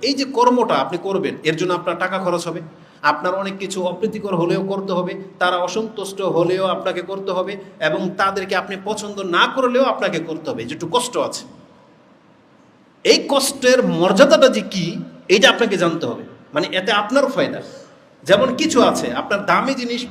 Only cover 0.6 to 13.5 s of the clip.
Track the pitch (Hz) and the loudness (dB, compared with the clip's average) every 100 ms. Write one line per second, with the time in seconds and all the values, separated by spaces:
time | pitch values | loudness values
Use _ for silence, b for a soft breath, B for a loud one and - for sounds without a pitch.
0.6 | 220 147 135 175 196 190 139 123 156 160 | 2 0 0 -4 -4 -2 -4 -4 -2 -2
1.6 | 180 175 175 165 185 190 180 175 170 165 | -2 -2 -4 -4 -2 -2 -2 -2 -4 -8
2.6 | 160 B B B 147 147 180 190 196 190 | -12 B B B 0 0 0 -4 -4 -8
3.6 | 190 190 180 175 214 214 196 175 170 190 | -8 -6 -6 -4 -6 -6 -4 -2 0 0
4.6 | 190 196 190 180 175 196 - - 180 180 | -2 -6 -4 -4 -4 -8 -12 -2 0 0
5.6 | 180 220 220 208 185 190 185 160 175 185 | -2 -4 -6 -8 -10 -6 -2 0 0 0
6.6 | 190 170 190 175 180 190 196 180 185 202 | 0 -2 -4 -6 -6 -8 -4 -4 -4 -8
7.6 | B B 160 190 185 185 196 196 190 185 | B B -2 0 -4 0 0 0 -2 -2
8.6 | 190 190 196 208 208 196 190 175 240 262 | -2 -6 -6 -6 -6 -6 -2 2 2 2
9.6 | 254 247 254 - 196 165 160 160 143 113 | 0 2 2 0 -2 -2 -4 -8 -6 -8
10.6 | 120 156 165 165 - 175 120 - - - | -8 -8 -2 -2 -2 -2 -4 -6 -14 -20
11.6 | - - - _ _ _ _ _ _ _ | -20 -20 -20 _ _ _ _ _ _ _
12.6 | _ _ _ _ 190 302 - 277 269 | _ _ _ _ 4 4 4 0 0